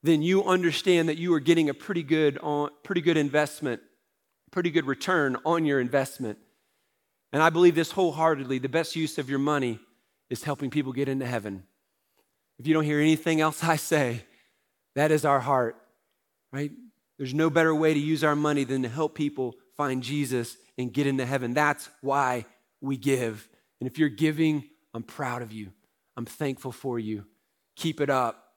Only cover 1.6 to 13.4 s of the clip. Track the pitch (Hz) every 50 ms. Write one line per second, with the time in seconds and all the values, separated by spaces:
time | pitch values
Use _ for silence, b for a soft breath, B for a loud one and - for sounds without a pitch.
1.6 | 156 147 135 - - - 196 170 156 139 160 156 156 147 139 - - 151 147 147
2.6 | 147 147 - _ - - 196 175 147 170 165 156 147 143 139 147 151 139 - -
3.6 | 151 135 117 - _ _ _ _ _ _ _ _ _ _ _ _ _ _ - 185
4.6 | 175 175 147 165 143 135 135 - - 190 185 170 143 135 123 - - 156 170 170
5.6 | 160 147 143 135 123 123 139 143 156 - - - 131 110 104 _ _ _ _ _
6.6 | _ _ _ _ _ _ _ _ _ _ _ _ _ _ - 147 160 165 156 170
7.6 | 180 175 160 160 160 - - 196 185 170 139 156 160 165 156 139 135 123 131 127
8.6 | 127 131 123 165 165 - - 165 160 147 - - 139 127 139 139 139 147 151 143
9.6 | 131 120 110 107 _ _ _ _ _ _ _ _ _ _ 127 - - 151 143 -
10.6 | 143 127 120 151 135 135 120 131 139 135 135 135 131 123 123 113 101 104 98 92
11.6 | 92 _ _ _ _ _ _ _ _ _ _ _ _ _ _ _ _ _ _ -
12.6 | 123 151 156 156 156 151 151 147 151 156 160 156 160 170 160 156